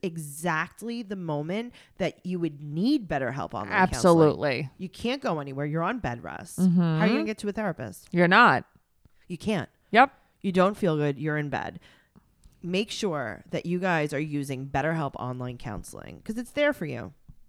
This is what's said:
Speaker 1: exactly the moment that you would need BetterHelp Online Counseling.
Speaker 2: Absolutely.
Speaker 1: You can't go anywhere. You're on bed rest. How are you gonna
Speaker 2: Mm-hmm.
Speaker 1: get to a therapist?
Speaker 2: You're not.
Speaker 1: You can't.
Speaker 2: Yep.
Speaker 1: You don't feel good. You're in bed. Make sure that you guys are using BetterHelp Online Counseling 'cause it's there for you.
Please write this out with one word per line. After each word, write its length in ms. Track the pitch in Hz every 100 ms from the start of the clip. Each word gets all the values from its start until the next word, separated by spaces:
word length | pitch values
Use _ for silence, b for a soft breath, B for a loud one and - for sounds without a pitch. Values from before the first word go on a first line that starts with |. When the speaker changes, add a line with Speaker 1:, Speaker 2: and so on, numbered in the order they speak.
Speaker 1:
exactly 1000 | 190 165 147 143 175 156 170 - 226 233
the 120 | 196
moment 600 | 196 165 147 156 202 240 b b -
that 260 | 175 -
you 140 | 180 180
would 220 | 165 143
need 440 | 147 151 226 302 190
BetterHelp 460 | 147 127 135 87
Online 160 | - 104
Counseling. 260 | 208 185
Speaker 2:
Absolutely. 760 | - 180 170 151 85 147 123 131 -
Speaker 1:
You 100 | 185
can't 320 | - 233 269
go 200 | 247 160
anywhere. 260 | 139 135 147
You're 160 | 160
on 160 | 170 247
bed 260 | 143 120
rest. 340 | 82 - 180 -
How 40 |
are 20 | 185
you 40 | 175
gonna 300 | 170 160 180
Speaker 2:
Mm-hmm. 140 | 254 320
Speaker 1:
get 120 | 220
to 100 | 208
a 40 |
therapist? 560 | 196 208 - 107 - -
Speaker 2:
You're 160 | 175 175
not. 360 | 202 233 131 - _ _ _ _ _ _
Speaker 1:
You 80 | 180
can't. 320 | 196 196 113 _ _
Speaker 2:
Yep. 200 | 214 - - _ _
Speaker 1:
You 120 | 196
don't 240 | 180 185 208
feel 200 | 185 156
good. 220 | 147 139
You're 180 | 151 151
in 140 | 147
bed. 280 | 113 - 175 b b b b _ _ _ _
Make 280 | 175 185 226
sure 520 | - 208 151 113 95 -
that 140 | - 165
you 120 | 175
guys 340 | 185 165 151
are 80 | 143
using 460 | 156 147 139 131 135
BetterHelp 460 | 139 147 165 139 -
Online 400 | 127 123 123 120
Counseling 640 | 123 101 - - - 85
'cause 120 | - 220
it's 120 | 240
there 200 | 285 294
for 120 | 285 156
you. 260 | 120 92 - - -